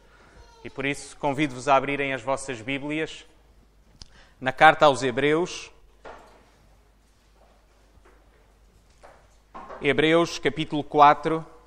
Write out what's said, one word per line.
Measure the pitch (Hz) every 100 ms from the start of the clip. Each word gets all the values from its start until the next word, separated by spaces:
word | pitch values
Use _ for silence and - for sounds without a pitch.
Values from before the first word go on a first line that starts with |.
| - - - - - -
E | 120
por | - 139
isso | 139 - -
convido-vos | 147 135 151 127 127
a | 135
abrirem | 135 139 139
as | 131
vossas | 113 135 - 120
Bíblias | 113 135 143 151 156 - - _ _ _ _ _ _ - - - - _
na | 127
carta | - 156 147 151
aos | 127
Hebreus, | 131 117 143 156 175 - - - - _ - - - - _ _ _ _ _ _ _ _ _ _ - _ _ _ _ _ - - _ _ _ _ - _ _ _ - - _ _ _ - - -
Hebreus | 143 131 156 165 165 -
capítulo | 147 135 156 151
quatro | 139 151 143 147 160 160 156 -